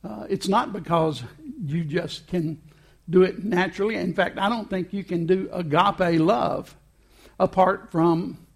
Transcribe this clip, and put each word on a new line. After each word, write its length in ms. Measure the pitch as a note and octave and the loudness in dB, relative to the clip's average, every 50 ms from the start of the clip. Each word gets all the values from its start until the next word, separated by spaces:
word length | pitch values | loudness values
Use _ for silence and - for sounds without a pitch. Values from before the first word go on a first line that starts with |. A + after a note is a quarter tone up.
| - | -12
Uh, 220 | F#3+ G#3+ G#3+ - - | -12 -12 -12 -6 -6
it's 180 | G3 F#3+ - | -6 -4 -2
not 240 | F#3+ F#3+ A3+ - - | 2 2 2 2 0
because 520 | F#3+ G3 D#3 - E3+ E3 D#3+ D#3+ D3+ - A#2+ - - - D#4+ D4 C4+ D#4 G3+ | -6 -10 -4 0 0 2 2 0 -2 -6 -12 -16 -18 -18 -16 -16 -12 -10 -8
you 180 | C#3 C#3+ E3+ E3+ | -4 -4 -4 -4
just 440 | D3 C#3 F3 E3+ E3 - - - | -2 -4 -4 -4 -6 -10 -12 -12
can 340 | - - F#3 D#3 D#3 D#3 - _ - - _ _ _ _ _ _ - | -6 -4 -2 -2 -2 -6 -8 _ -20 -20 _ _ _ _ _ _ 2
do 140 | E3 F#3 F#3 | 4 6 6
it 200 | F#3 - - F3 | 6 2 -4 -6
naturally. 520 | G#2 - - F#3 F#3+ F#3+ - G3 A3 A3 | -2 0 0 0 0 -2 -4 -4 -2 -2
In 180 | G3+ F3+ F#3 E3 | -2 -4 -4 0
fact, 240 | F#3+ F3+ - - | 0 0 0 0
I 120 | - G3 G3+ | -2 0 0
don't 200 | A#3+ A#3 G#3 - | 0 -2 -4 -4
think 240 | G3 F#3+ F3 F3+ - | -4 -4 -4 -4 -6
you 100 | G3+ F#3+ | -8 -6
can 220 | - F#3 E3+ E3 | -4 -4 -2 2
do 240 | D#3+ F#3 F#3+ F#3+ - | 2 2 0 0 -4
agape 680 | - F3+ F3 D#3 C#3+ E3 F#3 G3+ G3 - F#3 F3 E3+ D#3+ | -6 -6 -4 0 2 4 4 4 2 2 0 2 4 4
love 560 | D#3 E3+ A3+ B3 - - C#3 D3 - - - _ _ _ _ _ _ _ _ _ - - _ _ | 4 4 4 2 2 -2 -2 -4 -8 -10 -18 _ _ _ _ _ _ _ _ _ -20 -20 _ _
apart 520 | F#3 F#3 - F#3 F#3 F#3 G3 F#3+ - - | 0 0 4 4 4 4 4 0 -6 -6
from 460 | - E3 E3 E3+ E3 E3 F#3+ G3 - - - _ _ | 0 2 4 4 4 2 -2 -6 -10 -12 -18 _ _